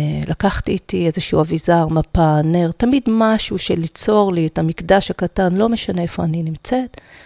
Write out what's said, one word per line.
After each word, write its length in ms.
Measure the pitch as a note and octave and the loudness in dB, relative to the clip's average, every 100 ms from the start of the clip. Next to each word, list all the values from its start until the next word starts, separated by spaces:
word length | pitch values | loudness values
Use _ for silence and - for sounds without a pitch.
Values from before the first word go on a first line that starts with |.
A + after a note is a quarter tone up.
| D3+ D3 D3+ | -2 -4 -4
לקחתי 440 | D#3 G3 - - | -2 0 -2 -2
איתי 360 | G3 - F#3 E3+ | -4 -4 -2 0
איזשהו 340 | E3+ - - | -2 -2 0
אביזר, 460 | D#3 E3 - F3 D#3 | 0 -2 2 2 4
מפה, 540 | D#3+ - F3+ D#3+ D3+ | 0 0 2 2 4
נר, 280 | D#3 F3 E3+ | 2 2 0
תמיד 320 | - A#3+ C4+ A#3 | 0 0 2 2
משהו 500 | A3+ A3 A3 - F#3+ | 2 2 0 -2 -4
של 180 | - E3+ | -2 -2
ליצור 540 | E3 - - G#3+ G3 | -2 -4 0 2 4
לי 140 | E3+ D#3 | 2 0
את 100 | - | 0
המקדש 540 | D#3+ - E3 F#3+ - | -2 -2 2 2 2
הקטן, 440 | - F3 - F#3 F3+ | -4 -4 0 0 2
לא 140 | A3+ | 0
משנה 320 | A#3 - F3+ | 0 -4 -4
איפה 220 | E3+ - | -4 -2
אני 200 | E3 E3 | -2 -2
נמצאת. 580 | D#3+ D#3 - B3+ B3 - - - | -4 -8 -4 -2 -4 -10 -20 -20